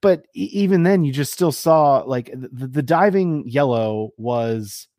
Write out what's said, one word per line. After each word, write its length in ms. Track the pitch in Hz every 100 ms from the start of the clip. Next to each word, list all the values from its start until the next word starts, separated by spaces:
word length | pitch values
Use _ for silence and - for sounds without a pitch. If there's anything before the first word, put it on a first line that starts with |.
But 260 | 202 175 _ -
e-, 140 | 185
even 320 | 202 196 190
then, 200 | 165 196
you 80 | 147
just 200 | 135 135
still 180 | - 175
saw, 540 | 139 165 160 147 135 127
like, 240 | 127 117
the, 160 | 127 127
the, 140 | 127 131
the 140 | 135
diving 680 | 131 165 202 196 180 151 127
yellow 640 | 131 143 117 110 110 110 -
was 720 | 113 120 117 113 101 - -